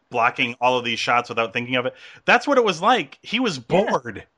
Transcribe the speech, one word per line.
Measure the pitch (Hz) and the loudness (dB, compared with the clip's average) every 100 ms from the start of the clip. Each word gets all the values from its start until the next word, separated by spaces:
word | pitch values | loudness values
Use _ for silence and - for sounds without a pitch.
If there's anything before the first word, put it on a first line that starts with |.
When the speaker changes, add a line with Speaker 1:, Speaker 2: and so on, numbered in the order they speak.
| _ | _
Speaker 1:
blocking | 120 120 123 127 120 | 0 0 0 -4 0
all | 127 127 | 0 2
of | |
these | 117 117 | 0 -4
shots | - 123 120 | 0 0 0
without | 117 113 | -2 -2
thinking | 123 120 127 | -4 -4 -2
of | 127 | -2
it. | - - - | -6 -16 -6
That's | - 226 294 | 2 2 2
what | 262 | 0
it | |
was | 220 160 | 2 2
like. | 196 247 147 - | 2 2 0 -12
He | - 220 | -6 -2
was | 254 143 | -2 -4
Speaker 2:
Yeah. | 113 | -2
Speaker 1:
bored. | 170 214 185 120 95 - | 0 2 -2 -4 -12 -16